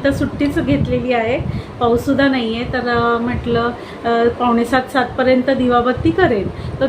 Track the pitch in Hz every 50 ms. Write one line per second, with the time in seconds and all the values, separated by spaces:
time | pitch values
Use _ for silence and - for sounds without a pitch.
0 | - 277 277 - 294 - - - 285 285 285 339 247 247 285 277 - 240 247 247
1 | 240 254 247 233 220 226 254 330 - - - - - - - - 247 233 233 240
2 | - 285 277 233 277 277 269 254 233 226 226 233 254 - - 247 240 240 240 233
3 | 233 233 233 233 233 240 240 - - 240 240 233 233 240 240 - - - - -
4 | - 233 233 233 233 233 233 - 247 240 233 233 240 233 269 254 254 - - 269
5 | 240 240 - - 254 254 254 254 247 285 269 233 254 247 240 240 240 254 247 -
6 | - 330 320 - 370 302 240 202 185 - - - - - - - 269